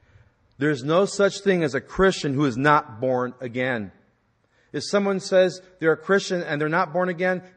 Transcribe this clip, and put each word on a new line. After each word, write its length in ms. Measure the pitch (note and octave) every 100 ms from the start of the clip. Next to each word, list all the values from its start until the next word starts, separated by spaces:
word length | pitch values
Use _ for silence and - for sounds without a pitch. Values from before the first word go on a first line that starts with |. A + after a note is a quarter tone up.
| _ _ _ _ _ -
There's 260 | C#3+ C#3+
no 220 | C3+ E3 G3
such 360 | - G3+ -
thing 220 | G3 F3+
as 100 | D#3
a 80 | B2+
Christian 540 | - - F#3+ F3+ D3+ C3+
who 100 | D3
is 120 | A#2
not 440 | C#3+ D3+ D3 A2
born 320 | C3 B2+ B2 B2
again. 520 | C3 A#2+ B2+ A#2+ G2 - _ _ _ _ _ _ _
If 120 | D3 -
someone 340 | G3+ G3 F#3+
says 420 | - F#3 F#3 - - -
they're 120 | D#3+
a 60 | D#3
Christian 440 | - G3 F#3+ F3+
and 180 | D#3 D3
they're 100 | D3+
not 240 | E3 F3
born 160 | D#3+ F3+
again, 340 | E3 F#3 F#3 -